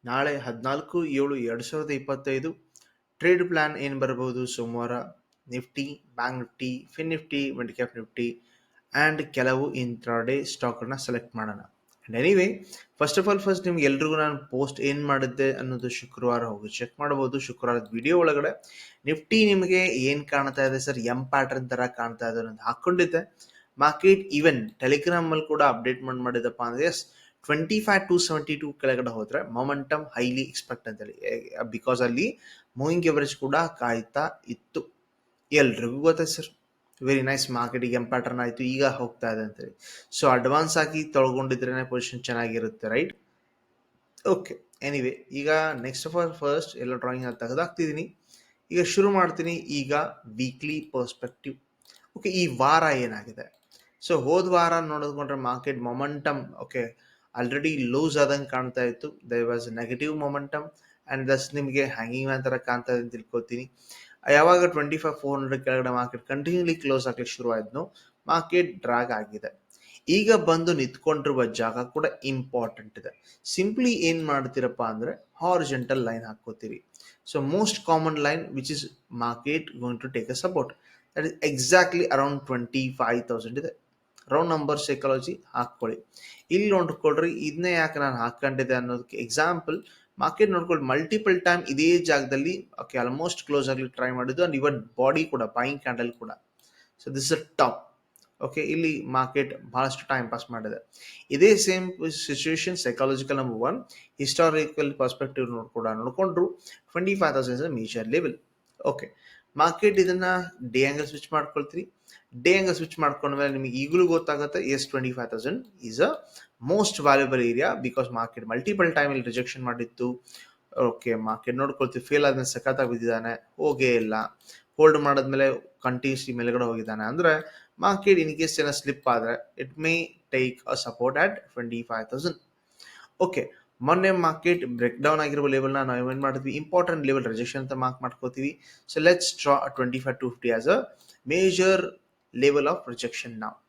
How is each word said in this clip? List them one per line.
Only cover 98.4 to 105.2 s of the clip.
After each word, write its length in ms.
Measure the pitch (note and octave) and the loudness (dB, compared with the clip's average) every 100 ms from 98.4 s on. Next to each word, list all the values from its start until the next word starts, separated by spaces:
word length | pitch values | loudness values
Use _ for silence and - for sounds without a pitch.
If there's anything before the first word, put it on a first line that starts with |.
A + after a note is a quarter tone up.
ಓಕೆ, 180 | C3+ - | -6 -4
ಇಲ್ಲಿ 420 | D3+ D#3+ D#3+ D3+ | -2 0 0 -2
ಮಾರ್ಕೆಟ್ 680 | A#2 C3 B2+ C#3+ C#3 - B2 | -2 -2 0 -2 -2 -6 -6
ಬಹಳಷ್ಟು 380 | B2+ C3 C3 - | -2 -2 -4 -4
ಟೈಮ್ 220 | C3 A#2 | -4 -4
ಪಾಸ್ 200 | A2+ - | -8 -8
ಮಾಡಿದೆ. 400 | A#2 G#2+ A2 - - - - _ | -10 -8 -10 -14 -20 -20 -20 _
ಇದೇ 260 | C#3 G3 G#3 | 6 8 8
ಸೇಮ್ 540 | - F#3 F#3 F3+ D#3+ | 4 0 -2 -6 -6
ಸಿಚುವೇಶನ್ 640 | D#3 - C#3 D#3+ D#3+ F#3 F3+ | -6 -6 -4 -2 -2 -2 -4
ಸೈಕಾಲಜಿಕಲ್ 600 | B2 A#2 C3+ C3+ C3+ C#3 | -4 0 0 0 -2 -2
ನಂಬರ್ 220 | C3 A2 | -2 -2
ಒನ್, 260 | B2 A#3+ - - - - | -2 -4 -10 -20 -20 -6
ಹಿಸ್ಟಾರಿಕಲ್ 760 | C#3 - E3 D#3 D#3 D#3 C#3+ | -4 4 4 4 0 -2 -2
ಪರ್ಸ್‌ಪೆಕ್ಟಿವ್ 540 | C3 B2+ - | 0 -2 -2